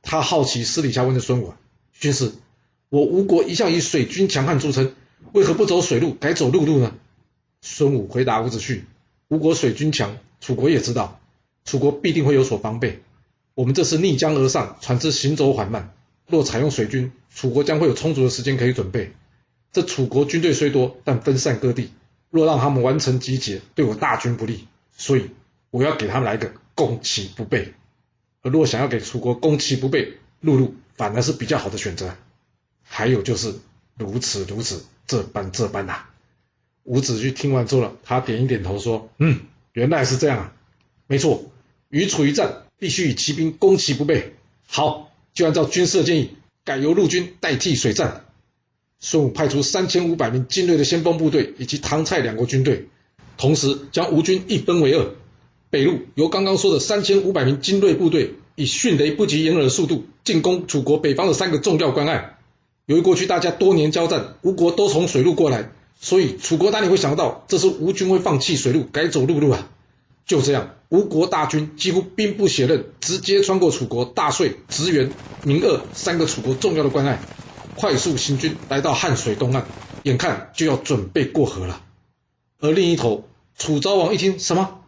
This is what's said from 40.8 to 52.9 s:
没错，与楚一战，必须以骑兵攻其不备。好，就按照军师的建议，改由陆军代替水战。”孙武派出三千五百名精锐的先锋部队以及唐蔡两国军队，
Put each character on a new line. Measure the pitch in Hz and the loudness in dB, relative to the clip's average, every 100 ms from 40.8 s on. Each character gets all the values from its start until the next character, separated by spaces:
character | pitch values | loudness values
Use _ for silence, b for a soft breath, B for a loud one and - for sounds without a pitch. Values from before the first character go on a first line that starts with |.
| _ _ _ | _ _ _
没 | 139 | 0
错， | 156 - - - _ _ _ | 0 0 -4 -20 _ _ _
与 | 143 190 | -2 -2
楚 | - 143 | 0 0
一 | |
战， | 147 - - - _ | 2 -2 -4 -18 _
必 | 185 | -6
须 | 139 170 | -2 -2
以 | |
骑 | - - | -2 -4
兵 | 151 160 | -2 -4
攻 | 156 196 196 | 2 4 4
其 | - | 2
不 | 131 147 | -2 0
备。 | 156 - - _ _ _ | 0 -2 -18 _ _ _
好， | - 147 143 - _ _ | -2 -2 -2 -12 _ _
就 | - 165 | 0 2
按 | |
照 | 160 151 | 2 0
军 | 180 175 | 0 2
师 | 185 | 2
的 | |
建 | 160 165 | 2 2
议， | 127 - _ _ | 0 -6 _ _
改 | - 135 | -8 -2
由 | 143 | 2
陆 | 170 170 | 4 4
军 | 175 180 - | 2 -4 -6
代 | 170 143 | -4 -2
替 | - 127 | 0 0
水 | 120 | 0
战。” | 104 151 - - _ _ _ _ _ _ _ | 0 -2 -4 -18 _ _ _ _ _ _ _
孙 | - 160 | -2 0
武 | 135 | 0
派 | - 151 | 0 -2
出 | 139 | 0
三 | 139 185 185 | 0 0 0
千 | 180 175 | 0 0
五 | 165 | 0
百 | 117 | -2
名 | 127 123 | -2 -2
精 | - 180 | -2 2
锐 | 160 | 2
的 | |
先 | 139 170 | 2 2
锋 | 165 160 | 0 2
部 | 160 | 2
队 | 151 - - | 2 0 -6
以 | 127 | -8
及 | 147 | -6
唐 | - 151 | -2 -2
蔡 | 156 180 | 0 0
两 | 123 110 | -2 -2
国 | 123 | 0
军 | 135 | 2
队， | 131 110 - | 2 0 -4